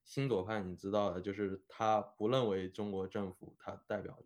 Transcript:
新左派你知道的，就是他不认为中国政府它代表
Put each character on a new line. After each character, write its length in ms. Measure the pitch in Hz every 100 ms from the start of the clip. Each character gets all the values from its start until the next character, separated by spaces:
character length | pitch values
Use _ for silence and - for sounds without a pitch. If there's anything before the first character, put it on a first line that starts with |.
新 240 | - 139 135
左 140 | 101
派 180 | 92 107
你 120 | 92
知 160 | 87 98
道 220 | 104 101
的， 80 | 87
就 120 | 98
是 320 | 98 101 95 -
他 320 | - 110 107
不 280 | - - 107
认 200 | 131 113
为 200 | 95 92
中 220 | - 104
国 160 | 95 95
政 260 | 104 95
府 220 | - - -
它 120 | - - -
代 140 | 104
表 200 | - -